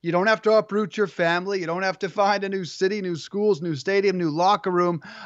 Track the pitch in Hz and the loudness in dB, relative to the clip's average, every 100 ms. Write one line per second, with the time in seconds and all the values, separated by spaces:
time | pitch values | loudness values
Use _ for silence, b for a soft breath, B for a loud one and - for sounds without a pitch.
0 | 170 175 202 220 214 220 214 202 208 - | 0 2 2 2 4 4 4 -2 -2 -2
1 | 196 - 165 170 190 196 160 170 190 180 | -2 0 0 0 -2 -4 -4 -2 -2 -2
2 | 190 202 202 202 196 196 175 - 190 208 | -6 0 2 2 -2 -4 -6 -2 -2 0
3 | 185 165 - 202 208 175 170 143 - 196 | -4 -6 -6 -2 0 0 -2 -4 0 2
4 | 196 185 170 151 180 202 202 180 175 170 | 2 0 -2 2 2 2 0 2 2 0
5 | B B | B B